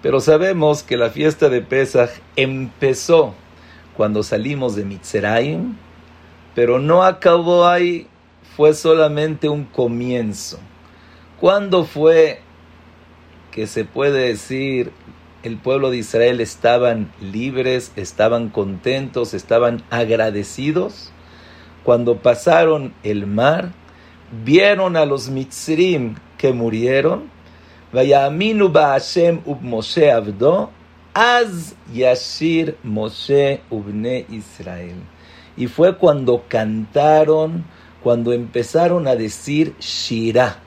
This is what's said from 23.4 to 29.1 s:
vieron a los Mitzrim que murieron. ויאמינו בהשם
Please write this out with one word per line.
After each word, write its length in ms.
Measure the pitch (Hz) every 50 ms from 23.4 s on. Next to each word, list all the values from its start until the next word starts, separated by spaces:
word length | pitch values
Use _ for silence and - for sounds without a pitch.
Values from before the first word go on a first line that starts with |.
| 123 139 160 180 180 180 180 - - - - - - - - - - - 123 113
vieron 540 | 110 117 147 180 196 202 208 190 190 185 175
a 100 | 165 151
los 220 | 143 139 135 113 123
Mitzrim 880 | 135 135 131 - - - - 160 160 156 180 185 175 147 123 113 107 - - - - -
que 140 | - 135
murieron. 760 | 127 120 117 117 110 113 117 123 135 135 139 160 185 208 311 277 - - - - - - - - - - - - -
ויאמינו 800 | 127 131 143 139 139 139 139 151 165 196 220 226 208 202 185
בהשם 640 | 151 170 151 143 135 135 - -